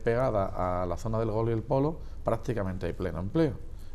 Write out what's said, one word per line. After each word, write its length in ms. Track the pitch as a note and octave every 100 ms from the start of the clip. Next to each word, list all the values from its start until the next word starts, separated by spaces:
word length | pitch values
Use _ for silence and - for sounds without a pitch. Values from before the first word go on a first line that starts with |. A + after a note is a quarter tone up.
pegadas 480 | A#2 A#2 C3 A2 F#2+ G2
a 320 | F2+ F2+ F2+
la 100 | E2+
zona 220 | A2+ A2
del 100 | A2+
golf 200 | G#2+ A#2
y 40 |
el 80 | A2+
polo, 360 | G#2+ C3+ D3 E3 - -
prácticamente 640 | - A2 - G#2+ F#2+ F#2 F2
hay 60 |
pleno 260 | - F#2 D#2+
empleo. 500 | G2 D#3+ D#3 - - - -